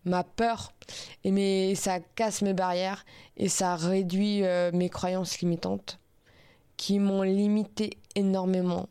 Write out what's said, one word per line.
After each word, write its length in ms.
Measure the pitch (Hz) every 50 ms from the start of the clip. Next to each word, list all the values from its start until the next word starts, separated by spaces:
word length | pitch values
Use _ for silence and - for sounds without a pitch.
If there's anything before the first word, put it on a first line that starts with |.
| _
ma 180 | 180 180 180 175
peur. 500 | - - - 226 233 226 220 - - - _ - - - - - - - - _
Et 80 | 196
mais 440 | 190 196 196 196 196 190 190 190 196
ça 240 | 185 - 196 185 180
casse 420 | 170 _ _ - 226 214 202 -
mes 120 | 208 196 190
barrières 520 | 185 185 180 180 180 185 190 196 - - - - - - - _
et 140 | - 202 190
ça 260 | - - 190 180 180
réduit, 680 | 165 160 175 190 190 196 180 175 190 202 208 208 202 196
euh, 280 | 185 180 180 175 175 170
mes 160 | 180 180 180
croyances 500 | - - - 180 185 185 185 170 - -
limitantes 600 | - 175 170 170 - 185 196 196 - - - - _ _ _ _ _ _ - - - - - _ _ _ _
qui 200 | - - - 196
m'ont 240 | 202 202 196 196 196
limité 760 | 190 190 190 196 208 208 208 214 208 - - - 220 - - - - _ -
énormément 720 | 208 196 190 190 190 185 185 185 185 180 180 175 175 185 -